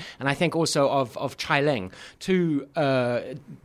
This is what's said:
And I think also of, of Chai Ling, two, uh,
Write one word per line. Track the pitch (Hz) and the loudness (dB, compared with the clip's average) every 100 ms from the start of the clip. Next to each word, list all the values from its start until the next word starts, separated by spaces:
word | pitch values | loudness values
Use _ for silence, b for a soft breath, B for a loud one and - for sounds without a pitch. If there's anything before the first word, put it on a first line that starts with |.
| B B | B B
And | 135 | -2
I | |
think | - 175 | 2 0
also | 160 156 156 139 | 2 0 2 2
of, | 139 123 - | 2 0 -4
of | 139 - | -8 -6
Chai | - 147 | 0 2
Ling, | 147 127 92 B B B | 2 0 -4 B B B
two, | - 185 170 143 139 - | 0 2 4 0 -2 0
uh, | 143 131 123 120 101 127 - - | 2 2 2 0 -4 -12 -14 -20